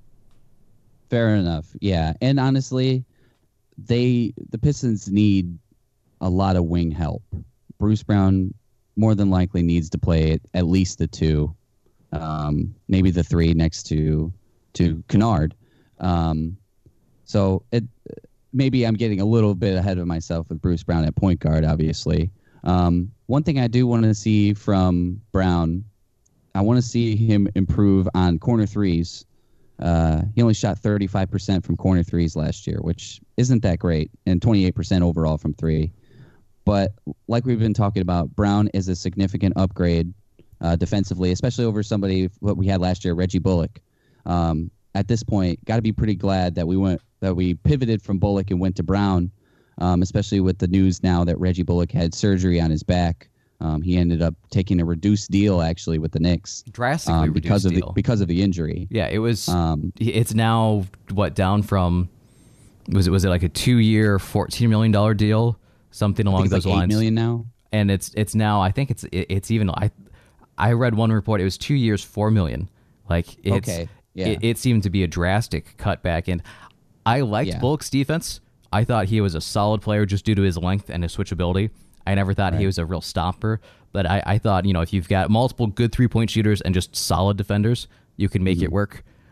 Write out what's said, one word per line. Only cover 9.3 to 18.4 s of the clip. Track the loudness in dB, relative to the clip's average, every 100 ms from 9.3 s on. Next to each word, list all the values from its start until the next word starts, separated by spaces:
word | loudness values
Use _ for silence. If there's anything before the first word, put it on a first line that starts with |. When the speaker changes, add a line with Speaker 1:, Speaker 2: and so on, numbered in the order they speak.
| 2 2 0
Speaker 1:
needs | 2 0 -2
to | -4
play | 0 2 2
at, | 0 -2
at | -2 0
least | 2 0 -2
the | -6
two, | -2 0 0 -2 -6 _ _ _ _ -12
um, | -10 -8 -6 -4 -4 -4 -8 -2
maybe | 2 2
the | 2
three | 0 2 2
next | 2 0 -2
to, | -6 -2 0 0 -2 -8 _ _ _
to | -2 -2 -2 -2
Kennard. | 0 2 0 -2 -6 _ _ _ -6
Um, | -2 0 0 -2 -6 -10 _ _ _ _ _ _ -4
so | 0 2 0 -2
it, | -4 -4 _ -20 -20 -20 _